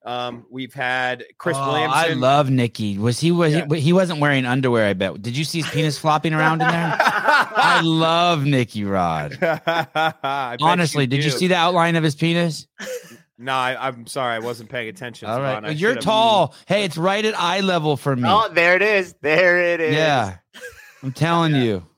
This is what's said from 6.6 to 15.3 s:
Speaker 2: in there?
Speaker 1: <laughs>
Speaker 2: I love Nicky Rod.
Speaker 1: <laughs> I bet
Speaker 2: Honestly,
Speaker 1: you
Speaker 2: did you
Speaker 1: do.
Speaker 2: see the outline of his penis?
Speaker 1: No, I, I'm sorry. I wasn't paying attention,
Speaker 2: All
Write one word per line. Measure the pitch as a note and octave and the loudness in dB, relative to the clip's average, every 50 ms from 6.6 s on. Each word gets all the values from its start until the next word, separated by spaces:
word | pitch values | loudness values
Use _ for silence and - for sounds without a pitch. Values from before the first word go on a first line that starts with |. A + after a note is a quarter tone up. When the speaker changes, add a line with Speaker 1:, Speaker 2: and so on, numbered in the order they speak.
| - | 2
Speaker 2:
in | - | 0
there? | - E3+ E3+ E3 - | 2 0 0 -2 0
Speaker 1:
<laughs> | - | 2
Speaker 2:
I | - A#3+ G#3 G#3 - A3 D4+ C#4+ A#3 - A3+ G#3+ C4+ C#4+ C#4 A3+ E3+ | 0 2 2 0 0 2 2 2 2 0 0 0 2 4 4 2 2
love | E3 D#3+ D#3+ D#3+ D#3+ E3 E3+ F3 F3 E3+ D3+ C#3 | 2 2 2 2 2 2 2 2 2 2 0 0
Nicky | C#3+ C#3+ C3 B2 - - G#2+ G2+ | 0 2 0 0 -2 -4 -6 -4
Rod. | G2+ G2 F#2+ F2+ E2+ D#2+ D#2 D2+ D2+ - - | -2 0 0 0 0 0 -2 -6 -8 -6 -4
Speaker 1:
<laughs> | F3+ | -2
I | E3 D#3 D3+ - - E3 E3+ D#3 - _ | -2 -2 -2 -2 -2 -2 -2 -4 -4 _
bet | D#3 D#3+ D#3+ D#3 _ - C#3 C#3 C#3+ C3+ B2 A#2+ B2 D3 | -2 -2 -2 -2 _ -6 -6 -4 -4 -6 -6 -6 -2 0
Speaker 2:
Honestly, | D#3+ F3 F3+ F3 D3 - D3+ C#3 | 2 2 2 0 0 0 0 0
Speaker 1:
you | B2 | 0
Speaker 2:
did | C3 C#3 D3 | 0 0 0
you | D#3 C3+ | -2 -2
Speaker 1:
do. | |
Speaker 2:
see | A#2+ F3+ F3+ | 0 0 0
the | F3+ | 2
outline | F3 E3 F3 F3+ F3 E3 E3+ E3+ | 2 2 2 2 2 2 2 2
of | E3 D#3 | 2 0
his | D#3+ C#3 | 0 -2
penis? | - E3 E3 E3+ E3+ F3 E3+ D3+ - - _ _ _ - - B4+ B4 - - A#2 A#2 _ _ _ _ | 0 -2 0 0 0 0 -2 -4 -6 -12 _ _ _ -12 -10 -10 -12 -14 -16 -20 -20 _ _ _ _
Speaker 1:
No, | A#2 C3 C3 | -6 -4 -2
I, | C3 B2+ B2+ C3 A#2 B2 | 0 0 -2 -2 -4 -6
I'm | C3+ C3 A#2+ A#2 | -6 -8 -8 -14
sorry. | - - C#3+ C3 B2 A#2 | -10 -6 -4 -2 -2 -2
I | A2+ | -4
wasn't | A2 A#2+ A#2+ A2+ A#2+ A2 | -4 -6 -8 -10 -12 -10
paying | - B2+ A#2 A2 | -10 -8 -8 -8
attention, | G#2+ - B2+ A#2+ A2 - - | -12 -12 -14 -14 -14 -12 -8
Speaker 2:
All | G#2 | -6